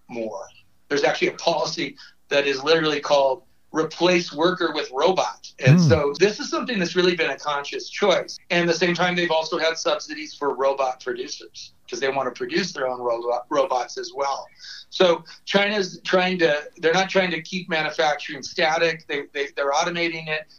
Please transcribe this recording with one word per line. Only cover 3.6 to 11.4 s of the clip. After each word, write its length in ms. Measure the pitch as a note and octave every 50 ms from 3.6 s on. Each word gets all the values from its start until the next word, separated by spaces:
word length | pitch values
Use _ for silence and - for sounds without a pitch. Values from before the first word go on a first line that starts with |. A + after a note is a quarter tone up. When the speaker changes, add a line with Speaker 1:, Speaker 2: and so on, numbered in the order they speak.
| _ _
Speaker 1:
Replace 600 | - D#3 D#3+ D#3 - - E3 F3+ F3+ F3 F3 - D3
Worker 380 | C#3+ E3 F3+ F3+ F3 F3 E3 D3+
with 160 | D3+ D3+ C#3
Robot. 600 | B2+ C3 D3+ F#3 F#3 F3 B2 - - - - - - -
And 180 | - B2+ D3 F3+
Speaker 2:
Hmm. 80 | F3 C#3+
Speaker 1:
so 240 | B2 D#3 D3 C#3+ C#3+ -
this 200 | F3 G#3 G#3 -
is 100 | C#4 -
something 300 | - D#4+ B3+ C4 B3 G3
that's 160 | F3 E3+ -
really 200 | F#3 F3+ F#3 F3+
been 160 | E3 D#3+ D3
a 60 | C3+ C3+
conscious 520 | - D3 D3 C#3+ D3 - - C3+ - -
choice. 480 | - - G3+ G3+ E3+ D3 B2+ - - - _ -
And 120 | F#3 E3+
at 120 | F3 E3+ E3
the 60 | D#3+
same 160 | F3+ F3 F3
time, 200 | F3 F3+ F3+ F3
they've 140 | F3 E3+ E3
also 280 | D#3+ D#3+ D#3+ D#3+ F3 D#3+
had 200 | D#3 E3 E3 -
subsidies 560 | - E3+ D3+ D3+ - - D3+ D3+ D#3 D3+ -
for 220 | - D3 C#3+ B2+
robot 480 | A#2+ C3+ C3+ C3+ C3+ C3+ B2+ B2+ - -
producers, 720 | B2+ B2 A#2+ C3+ D3 - -